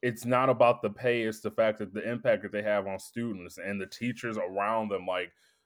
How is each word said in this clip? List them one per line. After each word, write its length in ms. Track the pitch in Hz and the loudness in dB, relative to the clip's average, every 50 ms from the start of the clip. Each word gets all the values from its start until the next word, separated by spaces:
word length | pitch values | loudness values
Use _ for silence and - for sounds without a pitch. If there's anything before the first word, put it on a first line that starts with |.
| - | 0
it's 220 | 123 113 - - | -2 -2 -2 -2
not 240 | 120 127 123 131 131 | 2 2 4 6 4
about 320 | 127 117 123 120 120 - - | 6 8 8 6 6 4 0
the 80 | 107 | -4
pay, 320 | 104 - 123 123 120 117 113 | -4 0 0 2 2 2 2
it's 160 | 110 110 - - | -2 -2 -4 -6
the 80 | 107 - | -6 0
fact 260 | - 113 110 107 107 | 2 2 2 2 0
that 140 | 110 92 92 | -6 -8 -8
the 140 | 104 85 110 | -8 -4 -4
impact 320 | 120 117 113 123 113 101 95 | -6 -2 2 2 2 2 0
that 80 | 101 101 | -4 -6
they 100 | 104 104 | -4 0
have 240 | 107 104 101 98 | 2 0 0 0
on 120 | 98 95 95 | -2 -6 -8
students 580 | - - _ 120 117 117 107 95 87 85 - - | -10 -10 _ -6 -6 -6 -6 -8 -10 -14 -14 -10
and 220 | 87 95 101 98 | -8 -6 -4 -6
the 60 | 95 | -6
teachers 520 | 92 - - 117 123 120 117 - 120 113 107 | -8 -8 -6 -4 -4 -4 -4 -6 -6 -4 -4
around 500 | 92 90 95 98 101 104 113 113 110 104 | -4 -4 -2 -2 0 0 0 0 0 0
them. 160 | 101 92 92 | -2 -4 -2
Like, 260 | 95 92 90 90 - _ _ _ _ _ _ _ | -2 -4 -4 -4 -6 _ _ _ _ _ _ _